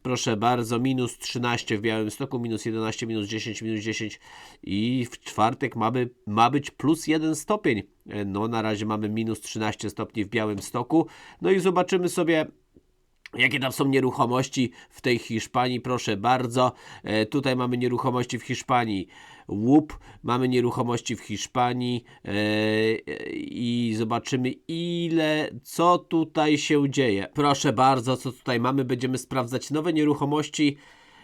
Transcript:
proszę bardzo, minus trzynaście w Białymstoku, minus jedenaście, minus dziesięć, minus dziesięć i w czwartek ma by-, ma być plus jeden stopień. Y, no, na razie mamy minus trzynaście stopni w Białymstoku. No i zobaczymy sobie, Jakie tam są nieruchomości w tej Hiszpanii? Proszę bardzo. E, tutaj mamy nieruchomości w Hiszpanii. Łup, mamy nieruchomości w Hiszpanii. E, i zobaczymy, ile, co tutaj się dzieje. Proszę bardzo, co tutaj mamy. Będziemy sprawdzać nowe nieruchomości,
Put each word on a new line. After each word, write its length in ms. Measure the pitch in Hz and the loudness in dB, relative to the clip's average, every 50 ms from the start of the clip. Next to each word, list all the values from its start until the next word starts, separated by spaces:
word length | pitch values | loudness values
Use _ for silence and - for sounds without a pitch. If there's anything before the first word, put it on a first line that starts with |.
proszę 360 | _ 127 123 120 - 127 113 | _ -4 -4 -2 0 -2 0
bardzo, 420 | 101 113 120 123 120 117 110 120 117 | 2 2 2 2 2 0 -2 -2 0
minus 380 | 127 135 131 127 123 113 - | 0 0 0 0 -2 -2 -4
trzynaście 600 | - - - - 127 123 120 117 117 - - 117 | -8 -12 -8 -6 -2 -2 -2 -2 -2 -2 -4 -4
w 40 | 104 | -2
Białymstoku, 580 | 107 113 110 110 110 107 - - 143 139 - 123 | 0 -2 0 0 -2 -4 -4 -6 -6 -6 -4 -6
minus 260 | 120 117 110 107 - | -4 -4 -4 -4 -4
jedenaście, 420 | 113 110 113 110 110 110 - 120 | -4 -4 -2 -2 -4 -4 -6 -6
minus 200 | 113 113 110 101 | -4 -4 -4 -4
dziesięć, 340 | 101 113 110 - 123 104 - | -4 -4 -6 -6 -6 -8 -6
minus 180 | 113 110 110 107 | -4 -4 -4 -2
dziesięć 400 | 104 110 107 - 113 107 - - _ - - - - - - _ - | -2 -4 -4 -4 -6 -8 -10 -14 _ -20 -20 -20 -20 -20 -20 _ -8
i 440 | - 95 104 110 120 127 131 120 - | -4 -2 0 0 0 0 0 -2 -4
w 80 | - - | -8 -14
czwartek 560 | _ - - - 107 117 131 - 139 120 - | _ -10 0 2 2 2 2 -2 -4 -4 -2
ma 160 | 117 110 113 | -2 -2 0
by-, 180 | 123 127 123 117 - _ _ | 0 0 -2 -2 -6 _ _
ma 220 | 107 104 110 117 123 | -2 2 4 4 4
być 220 | 135 143 139 - | 4 0 -2 -4
plus 360 | - - - 139 165 156 - | -8 -2 2 2 2 2 2
jeden 280 | 151 156 156 156 160 156 | 0 0 2 2 0 -2
stopień. 440 | 147 - - 214 208 - 156 117 101 | -2 -2 -2 -2 0 2 0 0 0
Y, 460 | 95 - _ _ _ - 104 104 101 | -2 -6 _ _ _ -8 -6 -6 -4
no, 220 | 98 95 101 107 | -2 -2 -2 -2
na 140 | 117 117 113 | 0 0 0
razie 240 | 107 110 107 101 107 | 0 0 -2 -2 -2
mamy 240 | 107 107 107 107 104 | -2 -2 -2 -2 -2
minus 320 | 107 113 113 113 107 - | -2 -2 -2 -2 -4 -6
trzynaście 480 | - - - 110 110 107 107 - - 104 | -8 -10 -6 -4 -2 -4 -4 -4 -6 -8
stopni 360 | - - 107 - - 113 101 | -6 -6 -8 -6 -4 -6 -4
w 40 | 98 | -2
Białymstoku. 760 | 117 113 107 107 104 98 - - - 120 117 - 156 165 156 - - - - - - - | -2 -2 -2 -2 -4 -6 -8 -6 -6 -6 -2 2 2 2 2 2 -4 -14 -20 -20 -14 -4
No 100 | 170 180 | 2 2
i 80 | 190 190 | 2 4
zobaczymy 500 | 165 190 175 180 175 180 196 180 175 170 | 4 2 2 2 2 2 0 0 0 0
sobie, 360 | - 180 165 160 165 156 147 - - _ _ _ _ - _ _ _ _ _ _ _ _ _ - - | 0 0 2 2 2 2 0 -2 -8 _ _ _ _ -20 _ _ _ _ _ _ _ _ _ -14 -2
Jakie 240 | 120 127 135 147 135 | 0 2 2 2 0
tam 120 | 131 131 | -2 -2
są 140 | 123 - 143 | 0 0 2
nieruchomości 840 | 139 135 135 131 123 - 131 131 117 123 131 135 - - 135 127 120 - - - _ | 4 4 4 2 2 2 0 0 2 2 0 0 0 0 0 0 0 -2 -10 -20 _
w 120 | _ - | _ -4
tej 180 | - 131 120 110 | 0 0 0 0
Hiszpanii? 640 | - - 117 110 - - - 123 123 127 123 117 | 0 -4 -4 -4 -4 -2 -2 0 0 0 -2 -4
Proszę 360 | - 123 127 117 - - 107 | -4 -2 -4 -2 -2 -2 -4
bardzo. 540 | 98 101 120 127 131 127 117 120 131 127 120 - - - - - - - | 0 2 2 2 2 0 0 2 2 2 2 2 -4 -14 -20 -20 -12 -6
E, 220 | - 104 110 110 | -2 0 0 0
tutaj 300 | 107 - 143 - 135 127 | 0 0 0 0 0 0
mamy 220 | 127 127 123 123 | 0 0 -2 0
nieruchomości 640 | 123 123 123 123 117 - 131 120 123 123 - - 113 | 0 0 0 0 0 0 0 0 0 -2 -2 -6 -8
w 40 | - | -6
Hiszpanii. 640 | - 123 - - - 131 123 120 110 101 95 85 - - - - - - - - | -6 -8 -6 -2 0 2 2 2 2 -2 -4 -4 -6 -12 -20 -20 -20 -20 -20 -10
Łup, 520 | - - 101 110 123 143 156 156 151 - - - - - - - | -8 -4 -2 4 6 6 6 6 4 -6 -18 -20 -20 -20 -12 -4
mamy 240 | 120 120 127 131 | -2 0 0 2
nieruchomości 680 | 127 127 123 123 120 117 131 120 120 120 110 - - 117 | 2 2 2 2 2 0 0 -2 0 -2 -2 -2 -6 -8
w 40 | - | -8
Hiszpanii. 840 | - - 104 95 - - - 123 123 123 123 127 123 123 123 117 - - - - - | -6 -8 -8 -8 -8 -6 -2 0 0 0 0 -2 -2 -2 -2 -4 -6 -10 -20 -16 -10
E, 60 | - 98 104 107 107 107 110 107 110 107 110 110 110 113 - - - 65 - - - - | -4 -2 0 0 0 0 0 0 0 2 2 2 2 0 0 -4 -8 -10 -8 -8 -8 -8
i 580 | - - - - 95 120 120 120 120 120 117 107 | -8 -8 -8 -6 -4 -2 -2 0 0 0 0 0
zobaczymy, 560 | 110 113 110 120 117 - - 143 127 127 127 - - _ | 0 0 -2 -2 -4 -2 -2 -2 0 0 -2 -4 -6 _
ile, 800 | - 165 165 170 175 170 170 170 165 165 165 156 151 156 151 151 - - 120 - | -8 -6 -4 -4 -4 -2 -2 -2 0 0 2 2 2 0 0 -2 -4 -8 -12 -16
co 340 | - - - 165 175 180 | -10 -2 2 4 6 6
tutaj 600 | 165 - _ - 165 160 156 - 160 151 156 151 | 4 2 _ 0 0 0 0 0 2 4 4 4
się 320 | 143 - - 151 147 143 139 | 2 2 2 4 4 4 4
dzieje. 380 | 127 143 131 117 98 98 98 - - | 2 2 2 4 2 0 -2 -4 -2
Proszę 400 | 147 143 143 139 139 156 147 120 | 2 2 2 2 4 2 2 4
bardzo, 440 | 110 127 135 135 127 113 131 127 | 6 6 6 6 4 2 -2 -2
co 140 | 123 - 135 | -2 -4 -8
tutaj 280 | 120 - _ - 123 117 | -10 -8 _ -2 0 2
mamy. 260 | 120 127 135 139 131 | 2 2 2 0 0
Będziemy 320 | 123 131 123 135 127 127 | 0 -2 -2 0 -2 -2
sprawdzać 540 | 127 - - 131 131 120 117 127 123 - - | -2 -4 -4 -4 -4 -2 -2 -4 -6 -4 -2
nowe 220 | 143 156 156 175 160 | -2 0 0 2 2
nieruchomości, 840 | 156 151 151 147 147 147 139 147 151 147 147 - - 151 143 139 - - - - - - - - - | 4 4 4 2 2 2 0 0 0 -2 -2 0 2 2 2 2 -2 -10 -20 -20 -20 -20 -20 -20 -20